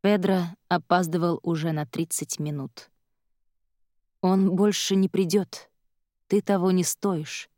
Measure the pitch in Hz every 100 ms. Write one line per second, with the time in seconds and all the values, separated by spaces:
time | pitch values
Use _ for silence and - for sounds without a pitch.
0 | 202 208 185 185 170 185 _ 180 - 180
1 | 170 165 170 170 170 165 165 151 151 -
2 | 165 - 151 - 151 147 131 - - _
3 | _ _ _ _ _ _ _ _ _ _
4 | _ _ 185 190 190 180 208 196 - 190
5 | 190 196 180 196 180 - - _ _ _
6 | _ _ _ 202 - 202 180 185 170 -
7 | 202 170 151 - -